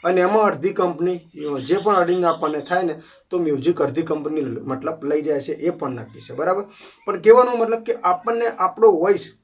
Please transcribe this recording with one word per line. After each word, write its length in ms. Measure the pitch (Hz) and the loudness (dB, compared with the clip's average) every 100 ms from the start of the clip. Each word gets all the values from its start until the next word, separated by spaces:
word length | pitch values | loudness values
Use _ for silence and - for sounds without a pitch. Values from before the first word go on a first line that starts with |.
અને 180 | 170 185 | 0 2
એમાં 240 | 180 214 208 | 2 4 2
અડધી 280 | 131 175 202 | 0 -4 0
કંપની 380 | 180 156 175 180 - 147 147 135 127 | -2 0 -4 -4 -10 -10 -6 -6 -2
જે 100 | 190 | 0
પણ 160 | 196 190 | 2 2
અર્નિંગ 220 | 175 180 170 | 2 2 0
આપણને 300 | 165 156 151 139 | 0 -2 -4 -2
થાય 180 | 180 175 | -2 -2
ને 60 | 156 - - _ | -6 -14 -20 _
તો 60 | 180 | -2
મ્યુઝિક 420 | 160 139 143 170 | 0 0 0 0
અડધી 260 | 143 160 160 | 0 -2 -4
કંપની 360 | 151 147 156 131 113 135 | -4 -2 -4 -4 -6 -6
મતલબ 340 | 131 147 160 143 | -6 -6 -6 -2
લઈ 120 | 151 151 | -2 0
જાય 140 | 143 | -4
છે 120 | 135 147 160 | -4 -4 -4
એ 20 | |
પણ 300 | 170 139 120 | -4 -8 -8
નક્કી 260 | 110 117 | -12 -18
છે, 80 | - 123 | -12 -4
બરાબર. 240 | 170 190 202 - - - | -2 -2 -4 -16 -20 -12
પણ 160 | - 190 | -6 2
કહેવાનો 300 | 208 240 247 240 | 6 8 6 0
મતલબ 240 | 220 226 | -2 -2
કે 100 | 226 - 180 | -4 -2 0
આપણને 360 | 180 226 233 233 226 | 0 -2 -2 -2 -2
આપણો 260 | 185 - 226 170 | -4 6 6 6
વોઇસ 220 | 185 185 - _ | 2 2 -2 _